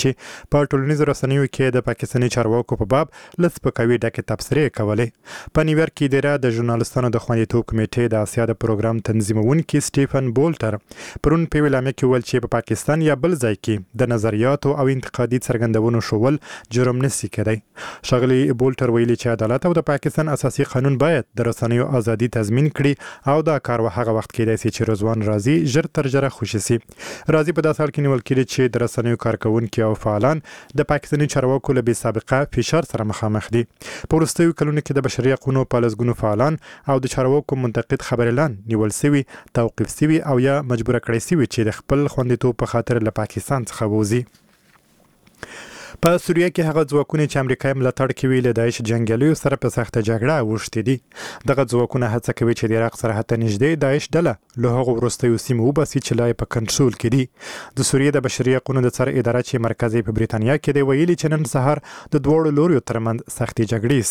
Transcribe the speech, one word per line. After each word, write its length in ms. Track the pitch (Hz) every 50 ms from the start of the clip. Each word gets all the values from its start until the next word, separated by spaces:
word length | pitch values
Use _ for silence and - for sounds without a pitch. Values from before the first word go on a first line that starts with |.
چې 80 | - 131 127 - - - - - - - -
په 160 | 147 147 139
ټولنیزو 340 | - 139 135 143 156 143 151 147
رسنیو 360 | 139 - - 131 135 139 139
کې 320 | 127 - - 135 131 123
د 80 | 127 117
پاکستاني 420 | - 120 - - - - 123 123 123 -
چارواکو 420 | 123 117 110 110 120 113 - 131 -
په 60 | 113 98 127
باب 200 | 139 160 - - - - - - - 175
له 40 | 170 -
سپکاوي 420 | - - 139 - - 117 117 120 117
ډکې 240 | - 117 - - 113 -
تبصرې 440 | 110 104 - - 120 143 156 127 - -
کولې. 280 | 110 104 107 104 120 110 - _ _ - - - - - _
په 100 | 160 156 156
نیویارک 260 | 156 151 160 160 - -
کې 80 | 147 139 127
دېره 280 | 139 139 147 147 143 123
د 100 | 127 113
ژورنالستانو 560 | 113 120 120 117 117 117 - - 131 123 123 110
د 100 | 117 -
خوندیتوب 400 | - 120 113 113 - - 117 110 -
کمیټې 420 | 113 110 110 - - 123 120 117 113
د 20 | 110 104
آسیا 200 | - - - 117 113
د 80 | 113 - -
پروګرام 360 | 110 110 101 104 113 113 113 - -
تنظیمونکي 720 | 107 110 107 98 113 110 107 117 143 165 156 - - 147 139
سټیفن 420 | - - - 139 131 - 139 135 127 113 123
بولټر 360 | 143 170 160 - - 110 104 104 - _ - - - - - - -
پرون 240 | 147 151 165 165
په 160 | - - 151 151
یوه 80 | 147
اعلامیه 240 | 135 131 127 135 135
کې 80 | - -
وویل 220 | 127 131 123 117 -
چې 160 | - 127 -
په 80 | 113 -
پاکستان 500 | 117 - - 113 101 - - 147 160 160 151
یا 80 | 143 131 131
بل 140 | 170 180 147 123
ځای 120 | 113 104
کې 460 | - - - 110 101 92 - _ 113 127
د 100 | 120 120
نظریاتو 600 | 113 104 113 104 104 113 131 139 139 - 139 143
او 100 | 147 139 131 135
انتقادي 440 | 131 117 101 - - 123 117 120 127 -
څرګندونو 580 | - 123 113 117 117 110 110 110 117 117 113 107 -
ښول 280 | - 104 110 135 147 147 - - - - - _ 113
جرم 200 | 120 127 127 123 127
نه 140 | 131 139 -
سي 120 | - - 101
کېدی. 280 | - - 104 104 110 107 - _ _ - - - - - - -
ښاغلي 440 | 139 123 123 127 131 127 139 147 139 113
بولټر 280 | 123 135 131 - 131 123
ویلي 260 | 113 117 117 117 117
چې 100 | - - 120 117
عدالت 340 | 107 113 110 120 139 -
او 60 | 180 170 165
د 80 | 151 -
پاکستان 400 | 147 139 - 151 - - 156 160 147
اساسي 320 | - - 131 - - 139 - -
قانون 260 | 127 127 139 139 123 135
باید 280 | 160 170 135 113 - _ -
د 80 | 117 117
رسنیو 400 | 113 - - 117 117 120 123 - 143 127 110
ازادي 260 | 113 113 101 117 123 -
تضمین 340 | 117 110 104 113 123 147 151 - -
کړي 540 | 139 143 143 - - - - - _ 139 139
او 100 | 156 156 160
دا 100 | 156 135 - -
کار 100 | 120 117
و 100 | 110 113 -
هغه 160 | 120 120 113 110 110
وخت 100 | 107 - -
کېدای 200 | - 113 110 113 107 -
سي 80 | 113 -
چې 160 | - 117 107 110
رضوان 340 | 98 104 110 113 110 104 104 107
رازي 260 | 104 98 120 151 165 165 147 117
ژر 120 | 151 160 - - -
تر 100 | 143 135 123
ژره 180 | 139 135 135 - -
خوشي 240 | 113 98 - 107 - -
سي. 100 | 120 117 - _ - - - - - - - - 160
رازي 180 | 156 151 156 170 170
په 80 | 151
داسې 140 | 156 147 -
حال 120 | 156 147 -
کې 140 | 151 143
نیول 180 | 139 135 123 - -
کېږي 160 | 135 127 131 - -
چې 180 | - 131 123 110
د 80 | 120 120
رسنیو 380 | 117 - - 113 120 117 110 -
کارکوونکي 580 | 117 110 - - 113 107 117 120 110 - - 113 110
او 40 | 110 - -
فعالان 380 | 113 107 104 107 131 156 156 - - - - - - - -
د 80 | 147 -
پاکستاني 360 | 151 143 - - - 147 147 147 -
چارواکو 420 | 143 127 127 135 139 - - 135 127
له 40 | 117
بې 80 | 117 117 - -
سابقه 480 | 117 104 110 - - 135 131 147 - -
فشار 340 | 127 117 - - 160 160 -
سره 180 | - 107 110 107 101
مخامخ 340 | - - 107 107 107 - - 113
دي. 60 | 117 117 - _ _ - - - - - -
په 80 | -
وروستیو 400 | 156 160 143 - - 170 170 165 - 151
کلونو 180 | 147 147 151
کې 180 | - - 139 139
د 80 | 131
بشري 300 | 123 - - 120 131 131
حقونو 280 | 127 - 135 131 135 127 - -
په 100 | 120 117
لسګونو 340 | 120 110 101 120 120 113 - -
فعالان 360 | 107 104 104 123 147 160 147 - - - - _ -
او 100 | 139 135
د 160 | 127 127 -
چارواکو 480 | - 131 127 135 147 143 - 143 131 127
منتقد 460 | 123 110 120 117 - 139 123 - -
خبریالان 480 | 127 117 120 117 117 127 156 151 117 98 101 110 113
نیول 240 | 107 110 107 101 -
سوي، 240 | - 147 147 143 131 - - - - - _ -
توقیف 340 | 117 113 - - 113 - -
سوي 240 | - 151 151 156 160 - 156 135
او 40 | 123 127 135
یا 100 | 139 143 147 123 123
مجبوره 300 | 117 110 110 120 120 -
کړی 140 | - 117 117 - -
سوي 180 | 180 165 127
چې 240 | - - - 110 107
د 80 | 101 -
خپل 260 | - _ 139 139 143 139 -
خوندیتوب 440 | - 127 123 123 117 - 127 120 - 123
په 100 | 113 -
خاطر 280 | 117 117 - 123 117 110
له 120 | 110 - - 107
پاکستان 480 | - - 110 - - 139 135 117 -
څخه 140 | - - 117 107 104
ووځي. 280 | 107 107 101 110 123 123 - _ _ _ _ _ _ _ _ _ _ _ _ _ _ _ _ _ _ _ _ _ _ - - - - - - - - - - - - -
په 160 | 165 175 175 -
سوریه 240 | - 175 165 175 180
کې 140 | - - 165 160
هغه 140 | 147 156 160 135
ځواکونه 340 | 143 147 139 - - 156 151
چې 100 | 139 - 143 131
امریکا 280 | 127 131 - - 135
یې 80 | 135 135
ملاتړ 300 | 127 127 127 - 135 127 120 -
کوي، 200 | - 131 131 127 123
له 60 | 123 113 113
داعش 180 | 117 120 117 - 117 107
جنګیالیو 500 | 117 117 117 110 113 117 135 156 160 -
سره 180 | - 143 143 - -
په 60 | 123 -
سخته 260 | - 117 - - 120 107 107
جګړه 280 | 117 110 110 131 160 151 120
اوښتي 400 | 107 110 107 - - - 113 107 117
دي. 80 | 135 123 - _ _ - - - - - - -
دغه 140 | 139 127 135 117 120
ځواکونه 380 | 120 120 117 - 135 123 113 107
هڅه 160 | 120 - - 117 -
کوي 160 | 123 117 117
چې 100 | - - 110
د 20 | 110 113
عراق 200 | 113 117 - -
سرحد 260 | - 113 107 104 110 - 120
ته 80 | 113 113
نږدې 380 | 113 104 98 127 151 165 151 143
داعش 220 | 135 135 147 - - -
ډله 180 | 160 175 151 110 - _ _ _ 120 117
له 60 | 123 117
هغو 180 | 123 131 123 123 113
وروستیو 420 | 120 120 - - - 120 117 110 -
سیمو 200 | - 131 117 110 127
وباسي 320 | 143 156 147 - - 139
چې 120 | - - 123 117
لا 80 | 117 120
یې 80 | 113 - 110
په 40 | - -
کنټرول 400 | 120 113 101 - - 143 123 110 -
کې 80 | - 117 117
دي. 100 | 135 131 - _ _ - - - - - - -
د 120 | - 131 -
سوریې 200 | - 135 135 147 143 143
د 60 | 127 127
بشري 280 | - - 123 127 131 131
حقونو 260 | - - 131 131 123
د 80 | 123 - -
څار 120 | 127 135 143 135 117
اداره 200 | 117 117 123 123 -
چې 160 | - 123 113
مرکز 300 | 113 110 - 127 117 110
یې 60 | 117 113
په 60 | - 110 107
بریتانیا 360 | 113 - - 110 110 117 143
کې 140 | 151 - - 143 143
دی، 40 | 139
ویلي 340 | 135 135 139 160 175 175
چې 100 | - - 156 156
نن 160 | 156 156 127 -
سهار 260 | 143 127 139 151 151 - - - - - - -
د 120 | 151 131 139
دواړو 280 | 151 160 160 156 147 143
لوریو 260 | 151 180 165 127 - - 117
ترمنځ 260 | 113 113 113 113 117 - - - -
سختې 260 | 120 - - - 117 101 120
جګړې 260 | 110 101 120 143 135 104 -